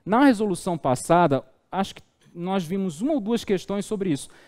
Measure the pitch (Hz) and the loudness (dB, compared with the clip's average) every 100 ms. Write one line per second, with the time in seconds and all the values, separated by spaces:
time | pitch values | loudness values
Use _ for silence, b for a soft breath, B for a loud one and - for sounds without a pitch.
0 | - 220 285 208 214 175 - 170 143 127 | -2 4 4 4 0 -2 -4 -2 0 -2
1 | - 170 170 135 - _ _ 180 190 - | 4 4 6 2 -4 _ _ -4 -4 -6
2 | _ _ _ 170 175 196 156 196 190 147 | _ _ _ -10 -4 -2 -2 -4 -4 -4
3 | 254 302 202 233 - 190 - 202 190 208 | -2 -2 -2 -4 -2 -4 -2 -6 -4 -4
4 | 190 185 - b | -2 -2 -4 b